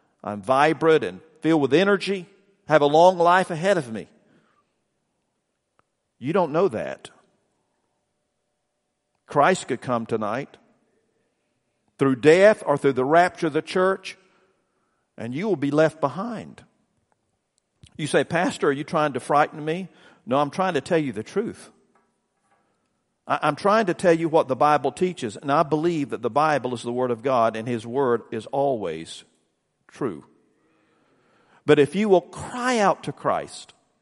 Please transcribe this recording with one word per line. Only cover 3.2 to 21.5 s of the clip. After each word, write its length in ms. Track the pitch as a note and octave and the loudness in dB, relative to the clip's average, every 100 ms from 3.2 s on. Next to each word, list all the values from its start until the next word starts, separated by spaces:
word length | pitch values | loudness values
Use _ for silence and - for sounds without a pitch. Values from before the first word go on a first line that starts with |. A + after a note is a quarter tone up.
| E3+ F#3 F#3 | 4 4 2
ahead 260 | E3 F#3+ F#3+ | -2 0 0
of 160 | B2 | -2
me." 160 | A2 - _ _ _ _ _ _ _ _ _ _ _ _ _ _ _ _ _ _ _ _ _ | -10 -14 _ _ _ _ _ _ _ _ _ _ _ _ _ _ _ _ _ _ _ _ _
You 140 | B2+ | -4
don't 200 | F#3+ E3 | -2 0
know 160 | D#3 F#3+ | 0 0
that. 420 | G#2+ C#2 - - _ _ _ _ _ _ _ _ _ _ _ _ _ _ _ _ _ _ _ _ _ - | -2 -8 -12 -16 _ _ _ _ _ _ _ _ _ _ _ _ _ _ _ _ _ _ _ _ _ -4
Christ 420 | D3 E3 F#3+ - | 2 4 2 -2
could 140 | B2 | -8
come 240 | - A#2+ A2+ | -4 -6 -4
tonight 500 | A2+ G#2 A#2 D3 - _ _ _ _ _ _ _ _ _ _ _ _ _ - | -6 -4 -6 -10 -18 _ _ _ _ _ _ _ _ _ _ _ _ _ -2
through 180 | C#3 C3 | -2 2
death 460 | D3 F3 G3+ G#3+ - | 6 8 8 4 0
or 120 | C#3+ | 0
through 160 | C#3+ | 0
the 100 | B2+ | 0
rapture 440 | C3 E3 F3+ - E3 | 2 4 4 0 -4
of 40 | |
the 100 | D3 | -4
church, 540 | - F#3+ F#3 F#3+ - - _ _ _ _ _ _ _ _ _ - | -4 -2 0 -2 -8 -20 _ _ _ _ _ _ _ _ _ -14
and 160 | A2+ | -10
you 120 | C3 A3 | -6 -4
will 100 | D#3+ | -2
be 140 | C#3 | 0
left 300 | D3 D#3+ - | 2 2 2
behind. 640 | C#3 E3 A#3 G#3+ E2+ - - _ _ _ _ _ _ _ _ _ _ _ - - | -4 -4 -10 -12 -14 -20 -20 _ _ _ _ _ _ _ _ _ _ _ -20 -10
You 80 | D3+ | -2
say, 180 | D#3+ | 0
"Pastor, 440 | C3 E3 F#3 - E3 | 0 -2 -2 -2 -2
are 40 | |
you 100 | C#3 | -2
trying 300 | D3 E3 D3+ | -2 -2 -2
to 80 | B2 | -4
frighten 420 | - D3 D3+ D#3 | 0 0 0 -2
me?" 280 | D3+ E3+ F#3 _ - _ - | -6 -6 -8 _ -20 _ -2
No, 120 | C3+ | 0
I'm 120 | C#3+ | 0
trying 220 | - F#3+ | -2 -2
to 80 | E3 | -2
tell 160 | - E3+ | 0 -2
you 160 | C#3+ | -2
the 100 | A2 | -6
truth. 480 | A2 G3 A3 | -8 -6 -6